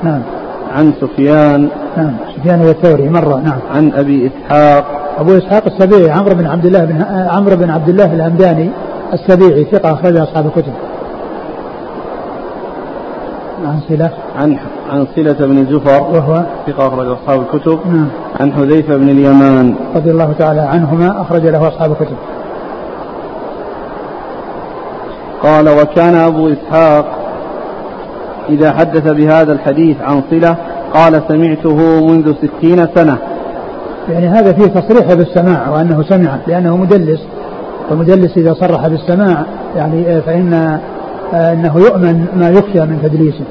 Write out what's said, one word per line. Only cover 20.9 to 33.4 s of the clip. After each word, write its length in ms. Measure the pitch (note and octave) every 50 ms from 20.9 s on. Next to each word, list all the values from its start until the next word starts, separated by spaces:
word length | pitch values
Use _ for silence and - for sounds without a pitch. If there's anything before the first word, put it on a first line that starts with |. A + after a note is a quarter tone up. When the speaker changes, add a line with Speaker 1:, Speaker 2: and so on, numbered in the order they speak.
| D#3+ E3 E3+ F3+ G3+ G3
Speaker 1:
أخرج 240 | F#3 - E3+ E3+ D#3+
له 220 | E3 D3+ D#3 D#3 D#3+
أصحاب 240 | D3+ - E3 D#3
الكتب. 240 | D3+ - D#3 D3 C3+ A#2 - - - - - - - - - - - - - - - - - - - - - - - - - - - - - - C3+ - - - - - - - - - - - - - - - - - - - - - - - - - - - - - - - - - -
Speaker 2:
قال: 260 | D3 D#3 D3+ D3+ D#3
"وكان 460 | D3 D3 D3+ C#3+ - F3+ E3+ E3+ E3+
أبو 340 | E3+ E3 E3 D#3+ D#3 D#3+ D#3
إسحاق 560 | D3 C#3 - - - D#3+ E3 D#3+ D3+ D3 D3 - - - - - - - - - - - - - - - - - - - - - - - - - - - - -
إذا 220 | D3+ C#3+ D#3 D#3
حدث 400 | C#3 D3 E3 E3 - D#3+ D3+ D#3
بهذا 420 | D3+ D3+ D3+ D#3 D#3 D#3+ D#3+ D3+ D3+
الحديث 440 | C#3 - D3 C#3 D3+ E3 D#3+ D3 -
عن 220 | - C3 C#3+ C#3+ C3+ -
صلة 260 | E3 E3 E3 E3+ E3 E3+ - - - - - - -
قال: 280 | - E3 E3 D#3+ D#3 - -
'سمعته 800 | D3+ D#3 E3 E3 D#3 D3+ - D#3+ D3+ D3 D#3+ E3 D#3+ D#3+ D#3
منذ 280 | D#3+ E3 D#3+ D3+ D#3 D3
ستين 540 | - - C#3+ - - - E3 F3 F3+ E3+ E3 -
سنة'". 220 | F3+ E3 D#3 C3+ A#2+ - - - -